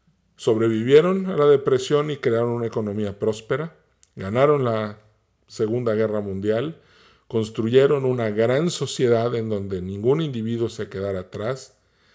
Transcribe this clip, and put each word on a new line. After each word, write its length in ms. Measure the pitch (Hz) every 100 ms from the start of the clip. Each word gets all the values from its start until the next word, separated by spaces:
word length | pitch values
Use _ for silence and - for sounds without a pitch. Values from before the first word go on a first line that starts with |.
| _ _ _ -
Sobrevivieron 920 | - 110 113 110 117 147 175 190 190
a 100 | 156
la 80 | 147
depresión 680 | 139 139 127 - 147 151
y 60 | 139
crearon 320 | 123 117 120
una 160 | 117 117
economía 520 | 117 107 104 104 98
próspera. 580 | 110 107 - 135 165 - _ _ _ -
Ganaron 500 | 98 117 143 147 123
la 340 | 110 107 107 _ _ _ _ _
Segunda 460 | - 110 123 117
Guerra 260 | 107 110 107
Mundial. 600 | 101 95 104 113 147 165 _ _ _ _ -
Construyeron 760 | 113 110 - 113 127 139 143
una 260 | 131 123 113
gran 420 | 104 117 131 175
sociedad 640 | - 135 - 127 113 120 123
en 120 | 110
donde 340 | 101 98 95
ningún 400 | 90 101 113 151
individuo 480 | 160 120 110 117 117
se 200 | - 98
quedara 300 | 95 98 95
atrás. 560 | 92 98 110 135 - _ _ _ _